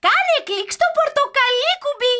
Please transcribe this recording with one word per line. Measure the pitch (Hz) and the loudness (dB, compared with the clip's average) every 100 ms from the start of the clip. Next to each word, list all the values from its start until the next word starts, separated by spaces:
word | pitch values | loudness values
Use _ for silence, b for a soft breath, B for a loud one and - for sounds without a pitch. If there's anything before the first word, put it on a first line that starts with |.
| 339 | 2
κάνε | 622 762 622 - | 2 2 0 0
κλικ | 392 415 - | -6 -6 0
στο | 719 640 | 0 2
πορτοκαλί | 622 587 554 539 494 494 605 740 | 0 0 0 0 0 0 0 -2
κουμπί. | 571 571 494 | -4 -2 0